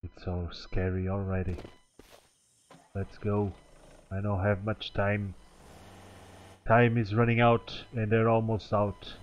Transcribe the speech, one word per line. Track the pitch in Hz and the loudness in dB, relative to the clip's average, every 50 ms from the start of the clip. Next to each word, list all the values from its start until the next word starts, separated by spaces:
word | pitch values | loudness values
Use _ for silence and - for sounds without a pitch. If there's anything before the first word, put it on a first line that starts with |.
| - | -14
It's | 87 _ - - | -16 _ -12 -8
so | 92 90 90 87 85 - | -6 -6 -6 -6 -8 -10
scary | - - - - 98 92 92 92 92 92 92 | -14 -16 -4 -2 0 0 0 -2 -2 -4 -4
already. | 95 101 98 95 95 95 92 87 90 87 - - - - _ _ _ _ - - - - _ _ _ _ _ _ _ _ _ _ - - _ _ _ | -4 -4 -4 -4 -4 -4 -4 -4 -6 -8 -10 -16 -20 -20 _ _ _ _ -20 -20 -20 -20 _ _ _ _ _ _ _ _ _ _ -20 -20 _ _ _
Let's | 98 95 - - - | -8 -8 -8 -10 -8
go. | - 104 101 104 104 98 90 - - - - - - - - - - _ | -4 -2 0 0 0 -2 -4 -8 -18 -20 -20 -20 -20 -20 -20 -20 -16 _
I | 98 98 | -8 -4
don't | 98 104 101 95 95 | -2 -2 -2 0 2
have | 104 104 95 101 | 2 0 0 0
much | 110 107 - - - - | -4 -6 -6 -8 -8 -2
time. | - 101 101 104 104 101 98 90 - - - - - - - - - - - - - - - - - - - - - - - - - _ | 0 0 0 0 0 -2 -6 -8 -12 -18 -20 -20 -20 -20 -20 -20 -20 -20 -20 -20 -20 -20 -20 -20 -20 -20 -20 -20 -20 -20 -20 -20 -14 _
Time | - 113 117 120 120 117 | 4 6 6 6 6 4
is | 120 113 95 104 | 0 -2 0 2
running | 113 120 117 117 113 | 2 2 4 4 4
out, | 120 120 117 117 - - - - - - - | 6 6 6 4 0 -6 -14 -14 -14 -10 -6
and | 120 110 101 | -4 -2 2
they're | 113 113 113 113 | 2 4 4 4
almost | 113 113 113 110 113 104 - - - | 4 4 2 0 -2 -2 -4 -2 0
out. | 101 104 101 95 - - - - - | 2 2 2 -2 -6 -14 -18 -18 -18